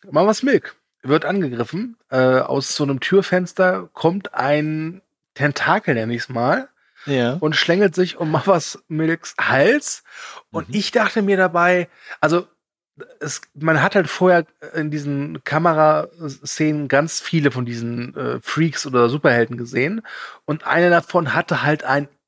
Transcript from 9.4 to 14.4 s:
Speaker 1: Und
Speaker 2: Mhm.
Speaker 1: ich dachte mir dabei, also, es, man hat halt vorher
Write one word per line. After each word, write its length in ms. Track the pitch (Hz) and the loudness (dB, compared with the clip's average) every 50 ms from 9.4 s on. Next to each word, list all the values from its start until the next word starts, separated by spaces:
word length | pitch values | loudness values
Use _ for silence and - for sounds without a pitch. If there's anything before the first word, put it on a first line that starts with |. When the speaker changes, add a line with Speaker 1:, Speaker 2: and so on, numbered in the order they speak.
| - - 127 135 147 202 277 294 - - - - _ - - - - - - - _ _ | -2 0 2 4 4 4 2 0 -2 -6 -10 -12 _ -20 -20 -18 -18 -18 -18 -20 _ _
Speaker 1:
Und 160 | - 165 151 - | -10 -10 -8 -4
Speaker 2:
Mhm. 60 | 139 | -4
Speaker 1:
ich 140 | 208 196 - | -4 -4 0
dachte 280 | - 240 214 - - 233 | 0 0 0 2 0 0
mir 140 | 202 196 196 | 2 2 2
dabei, 520 | 190 185 180 165 170 175 180 180 180 170 - _ _ - - - - | 2 2 2 2 2 4 4 4 2 0 -4 _ _ -20 -16 -6 -2
also, 260 | - 151 165 180 185 _ _ _ _ _ _ _ _ _ _ - - _ - - | 0 2 2 0 -2 _ _ _ _ _ _ _ _ _ _ -20 -20 _ -16 -12
es, 220 | 151 151 - - - _ _ | -10 -10 -10 -10 -14 _ _
man 280 | 139 156 160 160 143 | -4 0 0 2 2
hat 140 | 139 196 - | 2 2 2
halt 120 | 202 165 - | 2 0 0
vorher 380 | - - 185 185 175 170 | 0 2 4 4 4 4